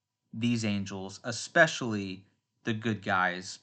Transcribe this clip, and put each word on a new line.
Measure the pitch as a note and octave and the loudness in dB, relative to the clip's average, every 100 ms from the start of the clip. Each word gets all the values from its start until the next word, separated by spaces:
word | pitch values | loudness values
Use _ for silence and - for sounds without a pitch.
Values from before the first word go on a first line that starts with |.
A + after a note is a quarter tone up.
| _ _ _ | _ _ _
these | A2+ A#2 A#2+ A2 | -2 0 2 0
angels, | G2+ G2 G2 F#2+ - | -2 -2 -6 -10 -10
especially | B2 A2+ - E3+ D#3+ - B2 G#2 G2 F#2+ - _ _ _ | -8 -8 0 6 6 4 -4 -2 -4 -8 -14 _ _ _
the | - | -4
good | G#2+ A#2 G#2 | -2 -2 -2
guys, | G#2 F#2+ F2+ F2+ F2 - | 0 2 2 0 -8 -14